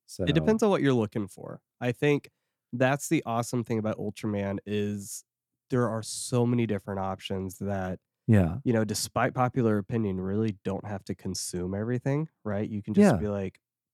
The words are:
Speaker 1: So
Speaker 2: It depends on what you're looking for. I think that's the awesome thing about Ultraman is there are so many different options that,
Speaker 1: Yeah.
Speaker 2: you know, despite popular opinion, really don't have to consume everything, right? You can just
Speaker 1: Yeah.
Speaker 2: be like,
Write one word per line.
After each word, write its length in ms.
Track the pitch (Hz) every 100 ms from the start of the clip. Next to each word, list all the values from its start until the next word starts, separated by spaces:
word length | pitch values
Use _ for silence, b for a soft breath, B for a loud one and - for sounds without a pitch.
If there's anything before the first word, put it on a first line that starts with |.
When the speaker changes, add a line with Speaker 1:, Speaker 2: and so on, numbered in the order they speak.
| _
Speaker 1:
So 180 | -
Speaker 2:
It 100 | 87 160
depends 280 | 160 220
on 60 | 220
what 120 | 170
you're 120 | 139
looking 340 | 127 107 117 98
for. 320 | - - - _ _
I 100 | 123
think 380 | 120 147 143 - _ _ _ _
that's 380 | 123 131 139 -
the 120 | 160 -
awesome 400 | 117 120 127 110
thing 120 | 113
about 200 | 110 -
Ultraman 640 | 104 - 110 101 98 98 -
is 600 | 104 104 104 101 - - _ _ _ _
there 200 | 123 120
are 120 | 110
so 420 | 110 - - 123 120
many 200 | 120 113
different 360 | 101 - 98
options 560 | 95 95 - 98 95 -
that, 400 | 98 98 92 90 _ _ -
Speaker 1:
Yeah. 300 | 107 85 101
Speaker 2:
you 80 | 127
know, 140 | 113 107
despite 480 | 104 - - 123
popular 440 | - 123 135 113 104
opinion, 440 | 98 120 104 92
really 360 | 95 104 110 98
don't 220 | 95 98 101
have 180 | 101 -
to 100 | 95
consume 580 | 95 92 - 90 90
everything, 560 | 98 110 123 135 143 156 _ 107
right? 240 | 101 107
You 120 | 104
can 120 | 104
just 220 | 107 208 104
Speaker 1:
Yeah. 40 |
Speaker 2:
be 80 | 104
like, 320 | 101 95 - _ _ _